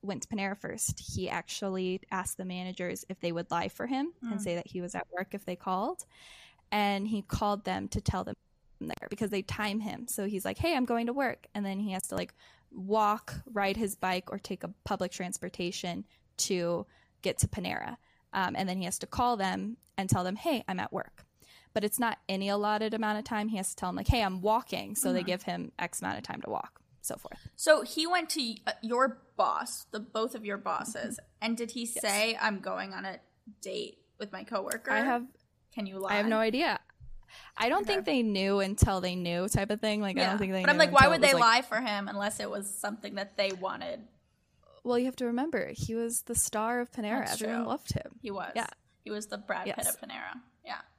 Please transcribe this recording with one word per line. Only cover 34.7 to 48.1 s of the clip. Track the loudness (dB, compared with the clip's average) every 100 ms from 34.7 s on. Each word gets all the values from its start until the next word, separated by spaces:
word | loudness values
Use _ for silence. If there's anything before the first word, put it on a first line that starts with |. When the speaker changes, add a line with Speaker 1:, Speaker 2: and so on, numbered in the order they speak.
| -6 0
Speaker 1:
I | 2
have | 4 2 -2 -16 _ _ _
Speaker 2:
Can | -8 -6
you | -4
lie? | 0
Speaker 1:
I | 2
have | 4
no | 4
idea. | 4 4 2 0 _ -20 -14 -14 -14 -20 -18 0
I | 2
don't | 4 4
think | 0
Speaker 2:
Okay. | 4
Speaker 1:
they | 4
knew | 4 4 4 4
until | 2 4 4 4
they | 0
knew | -2 0 0 2
type | 0 0
of | 0
thing. | 2 2
Like, | 0 2
I |
Speaker 2:
Yeah. | 2
Speaker 1:
don't | 2
think | 0
they | 2
Speaker 2:
But | 4
I'm | 8
Speaker 1:
knew |
Speaker 2:
like, | 8
why | 10
Speaker 1:
until | 10
it | 10
Speaker 2:
would |
Speaker 1:
was, | 6
Speaker 2:
they |
Speaker 1:
like | 8
Speaker 2:
lie | 8 6
for | 4 -2
him | 0 -2 -2
unless | -2 -2 -2
it | -4
was | -4 -6
something | -6 -6 -6 -8 -6
that | -6 0
they | 0
wanted? | 0 -4 -4 -6 -8 -10 _ _ _ _ _ _ -10
Speaker 1:
Well, | 0 2
you |
have | 2 0
to | -2
remember, | 0 0 0 -2
he | -4 -4
was | -2 0 -2
the | -2
star | 0 0 0 0 0
of | -2
Panera. | -4 -2 0 0
Speaker 2:
That's | -2
Speaker 1:
Everyone | -2 -2
Speaker 2:
true. | -2
Speaker 1:
loved | -4 -2
him. | -4 -6